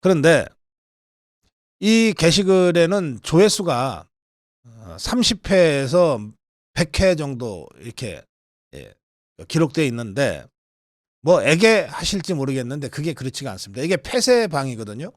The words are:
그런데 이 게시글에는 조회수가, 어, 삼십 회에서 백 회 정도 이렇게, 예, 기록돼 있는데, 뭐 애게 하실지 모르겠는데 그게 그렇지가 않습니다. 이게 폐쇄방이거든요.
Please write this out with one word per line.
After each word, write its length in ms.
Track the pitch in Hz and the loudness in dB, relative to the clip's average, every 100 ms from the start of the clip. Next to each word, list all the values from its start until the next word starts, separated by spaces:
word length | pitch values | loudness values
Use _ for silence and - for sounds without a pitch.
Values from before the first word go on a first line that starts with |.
그런데 460 | 190 175 151 151 90 _ _ _ _ _ _ _ _ _ _ _ _ _ | 2 2 4 4 0 _ _ _ _ _ _ _ _ _ _ _ _ _
이 340 | 196 226 226 170 | 2 4 4 2
게시글에는 1040 | 165 180 190 190 180 170 170 202 170 117 | 2 2 4 4 4 2 2 0 -4 -8
조회수가, 840 | - 160 208 - 175 123 131 90 - _ _ _ _ _ 120 | 0 4 4 2 -2 -2 -4 -6 -16 _ _ _ _ _ _
어, 300 | 113 98 82 | -20 -18 -12
삼십 520 | - 247 233 214 - | -4 0 0 -2 0
회에서 720 | 190 165 143 135 170 170 120 104 - _ _ _ | 4 4 2 0 2 2 0 -6 -16 _ _ _
백 260 | - 170 - | -6 -4 2
회 160 | 190 170 | 2 2
정도 520 | 147 127 120 92 71 - | -2 -6 -8 -10 -14 -18
이렇게, 440 | 98 - 117 82 _ _ _ _ _ | -18 -12 -12 -12 _ _ _ _ _
예, 200 | 67 55 50 _ _ _ _ 85 | -20 -20 _ _ _ _ _ -6
기록돼 380 | 160 156 - 147 | -2 -2 0 -4
있는데, 600 | 120 113 98 135 76 60 _ _ _ _ _ _ _ | -4 -8 -4 -4 -4 -14 _ _ _ _ _ _ _
뭐 220 | 156 175 | 2 2
애게 400 | 113 160 220 220 | 4 4 4 4
하실지 520 | 147 - 170 202 156 | 0 -8 -6 -6 -4
모르겠는데 540 | 165 135 135 120 147 131 | -4 -4 -4 -6 -8 -10
그게 260 | - 156 | -8 -8
그렇지가 360 | 143 131 - 135 | -6 -10 -10 -12
않습니다. 300 | 98 - 104 | -12 -12 -8
이게 140 | 160 185 | -4 -4
폐쇄방이거든요. 1120 | - 254 240 240 214 156 135 113 104 104 175 | -2 -2 2 2 2 -4 -6 -8 -12 -12 -14